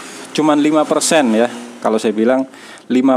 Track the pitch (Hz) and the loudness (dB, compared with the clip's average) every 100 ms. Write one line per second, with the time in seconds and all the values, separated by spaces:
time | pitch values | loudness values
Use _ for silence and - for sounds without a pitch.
0 | - - - - 151 147 151 156 147 147 | -16 -16 -8 -2 0 2 2 0 0 0
1 | - 160 123 110 117 - - - 113 107 | 2 2 2 2 0 -4 -16 -6 -2 0
2 | 113 104 113 131 135 - - - - 123 | -2 0 0 0 -2 -12 -20 -18 -2 0
3 | 135 | 2